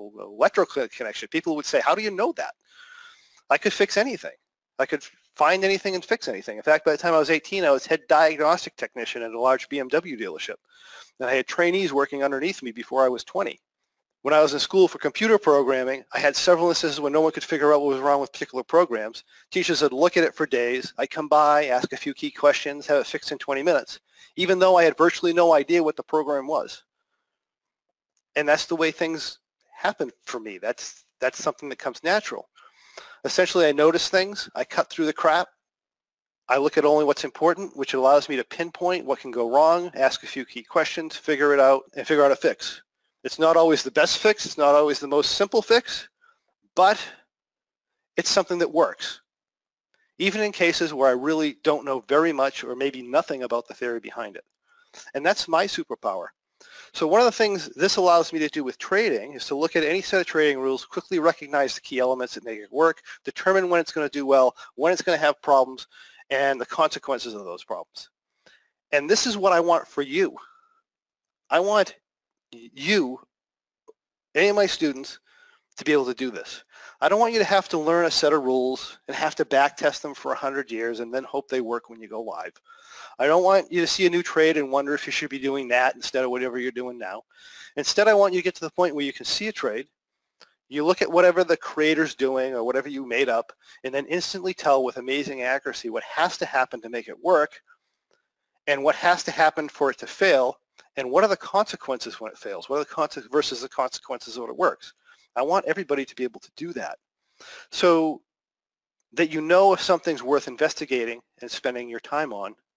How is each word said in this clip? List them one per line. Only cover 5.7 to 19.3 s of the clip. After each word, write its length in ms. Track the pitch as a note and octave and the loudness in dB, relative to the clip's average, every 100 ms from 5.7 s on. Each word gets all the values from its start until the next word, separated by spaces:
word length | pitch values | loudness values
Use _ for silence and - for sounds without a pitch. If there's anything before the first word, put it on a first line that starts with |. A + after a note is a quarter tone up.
| F#3+ G3+ F#3 | 0 -2 -6
and 80 | |
fix 240 | - A3+ - | -4 -6 -6
anything. 300 | G2 - G#2+ | -10 -10 -4
In 60 | |
fact, 200 | D3+ D#3 | 2 2
by 80 | - | 2
the 60 | D3 | 0
time 160 | F3 | 2
I 60 | D#3+ | 2
was 100 | D#3+ | 2
eighteen, 340 | D#3+ - G3 | 0 -2 -2
I 80 | E3 | 2
was 140 | C3+ - | 2 0
head 160 | D#3 - | -4 2
diagnostic 680 | D#3 D#3+ D3+ D3+ F3 - - | 4 4 2 0 0 -2 -10
technician 460 | B2 B2+ A#2 B2+ | -10 -8 -10 -8
at 80 | A2+ | -8
a 80 | A#2 | 0
large 300 | B2+ C3 - | 2 2 -2
B 100 | C#3+ | -8
M 80 | C3 | -2
W 300 | D3 E3+ A#2+ | -2 -4 -10
dealership. 420 | G2+ D#2 - - _ _ - - - - | -10 -10 -12 -14 _ _ -20 -20 -20 -8
And 80 | B2+ | -2
I 60 | C3 | -2
had 120 | - | -2
trainees 460 | - F3 F#3+ F3+ | 0 0 2 0
working 300 | C#3 C#3 C#3 | 0 -2 -2
underneath 380 | C#3 C3+ E3 - | -4 -2 -6 -6
me 120 | B2+ | -10
before 320 | A2+ A#2 C3 C3 | -12 -4 2 2
I 40 | |
was 140 | A#2+ | 2
twenty. 380 | - F#3 - - _ _ _ _ _ _ | -6 -4 -4 -8 _ _ _ _ _ _
When 100 | C#3 | 2
I 80 | D3+ | 4
was 120 | D3+ | 4
in 60 | C#3+ | 2
school 260 | - F#3+ F3 | 0 4 4
for 120 | - | 2
computer 380 | - - A3+ G#3 | -6 0 2 4
programming, 680 | D#3+ C#3+ C3 C3 B2+ C3+ - | 4 4 4 0 -2 -6 -6
I 60 | - | -2
had 140 | C#3+ | 0
several 360 | - F3+ E3+ F3 | 2 4 4 4
instances 320 | D#3+ E3 D3 | 2 -2 -2
when 100 | C#3+ | -2
no 80 | D3+ | 2
one 140 | D#3 | 0
could 100 | D#3 | 0
figure 300 | - D#3+ D3 | -4 0 4
out 80 | D3 | 4
what 120 | C#3+ | 2
was 60 | C3+ | 0
wrong 220 | C#3+ C#3+ | 2 0
with 100 | C3+ | -2
particular 320 | - C#3 B2+ | -10 -10 -10
programs. 600 | A#2 E3 F3+ A2+ G#2+ - - | 0 2 2 0 -6 -10 -20